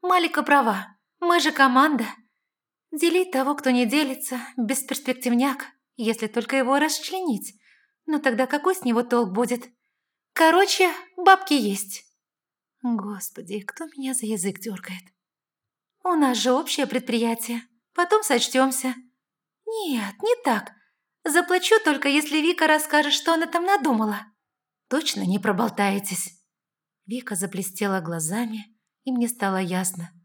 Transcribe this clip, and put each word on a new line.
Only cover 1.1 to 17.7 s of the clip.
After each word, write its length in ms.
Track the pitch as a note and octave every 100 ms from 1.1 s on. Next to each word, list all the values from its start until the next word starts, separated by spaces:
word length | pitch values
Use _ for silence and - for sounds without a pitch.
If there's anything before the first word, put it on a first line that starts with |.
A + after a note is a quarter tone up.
| _
Мы 200 | F4 E4+
же 120 | D4
команда. 540 | D4+ C4+ B3 D4+ C4+ A3 - _ _ _ _ _ _ _
Делить 420 | D4+ E4+ F4 F#4
того, 220 | C4 C4+
кто 160 | C#4+ C4
не 140 | B3
делится, 560 | A#3+ C#4+ C#4+ C4 - B3 - -
бесперспективняк, 1080 | A3 - - C#4 - B3 B3+ A#3+ C#4 C4+ - _ _ -
если 300 | A3 A3 A3
только 300 | A#3 A3 C4+
его 220 | B3+ C#4
расчленить. 760 | D4 - - F#4+ F4+ A3 - - _ _ _ _ -
Но 120 | D4+
тогда 280 | C#4+ A#3 C4
какой 280 | D4 E4
с 80 | F#4
него 200 | B3+ A3+
толк 300 | A#3+ A#3+ A3
будет? 340 | F#3 B3 A#3+ - _ _ _ _ _ _
Короче, 580 | - D#4+ E4+ F#4+ - F#4 E4 - -
бабки 360 | F#4 F#4+ F#4+
есть». 520 | C#4+ G#3 G3 - - _ _ _ _ _ _ _ _
Господи, 760 | B3 A3+ G3 G3+ - - E3+ G#3
кто 260 | G3+ - E4
меня 280 | C#4 C4
за 100 | B3+
язык 340 | G#3+ A3 F#3+ F#3+
дёргает? 440 | A#3 F#3 - F#3 - _ _ _ _ _ _ _ _ _
У 120 | F4+
нас 240 | E4 C#4 A#3
же 140 | A#3+
общее 340 | B3+ - - C#4
предприятие. 720 | B3+ B3 A#3+ A#3 A3+ - A#3 -